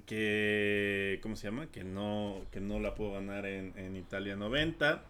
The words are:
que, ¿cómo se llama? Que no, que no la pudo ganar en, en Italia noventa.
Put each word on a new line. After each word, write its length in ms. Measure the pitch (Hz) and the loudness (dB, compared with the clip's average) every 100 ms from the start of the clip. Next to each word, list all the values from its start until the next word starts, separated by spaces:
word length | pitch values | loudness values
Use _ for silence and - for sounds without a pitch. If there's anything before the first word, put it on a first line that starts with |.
| - | -6
que, 1120 | 110 107 104 107 104 104 104 101 98 98 95 | 0 2 4 4 4 4 4 4 2 2 0
¿cómo 140 | 110 104 | -2 -4
se 100 | 104 | -4
llama? 220 | 117 156 | -4 -6
Que 140 | - | -8
no, 600 | 92 95 104 104 104 95 92 | -6 -2 0 0 0 -4 -6
que 100 | 95 | -4
no 200 | 98 107 | -2 0
la 140 | 104 | 0
pudo 180 | 95 107 | 0 -2
ganar 340 | 98 98 101 98 | -2 -4 -4 -4
en, 300 | 98 95 92 | -4 -6 -6
en 180 | 95 95 | -6 -6
Italia 400 | 87 98 101 98 | -6 -4 -4 -2
noventa. 680 | 104 139 160 151 147 160 - | 0 2 2 4 4 2 -2